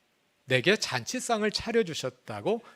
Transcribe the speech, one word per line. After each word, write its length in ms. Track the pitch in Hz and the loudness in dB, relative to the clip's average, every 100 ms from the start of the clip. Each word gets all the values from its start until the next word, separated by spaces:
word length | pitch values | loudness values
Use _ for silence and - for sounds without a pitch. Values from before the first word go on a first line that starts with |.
| _ _ _ _ - | _ _ _ _ 0
내게 320 | 127 156 208 | 2 4 2
잔치상을 760 | - 127 113 254 - 113 208 | 2 -4 -4 -6 -2 0 0
차려주셨다고 1080 | - - 233 180 143 131 - - 104 143 226 - | -2 0 0 0 -2 -6 -8 -10 -4 -2 -2 -4